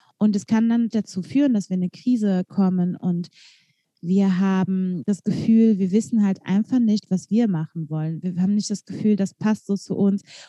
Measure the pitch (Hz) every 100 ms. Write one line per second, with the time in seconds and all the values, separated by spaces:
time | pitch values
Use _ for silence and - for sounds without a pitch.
0 | _ - 214 202 - 220 233 233 233 226
1 | 196 190 170 269 285 220 - 185 180 -
2 | - 247 208 185 185 - 190 185 175 -
3 | 185 175 175 _ - _ _ _ _ _
4 | 170 190 196 180 196 190 190 185 185 180
5 | 165 202 - - - 226 226 196 190 202
6 | 226 226 208 190 - 190 220 254 226 208
7 | - 185 - 214 233 170 160 170 151 156
8 | 156 165 185 175 185 208 - 202 - -
9 | 214 202 196 - 214 214 - 196 - 190
10 | 202 196 - -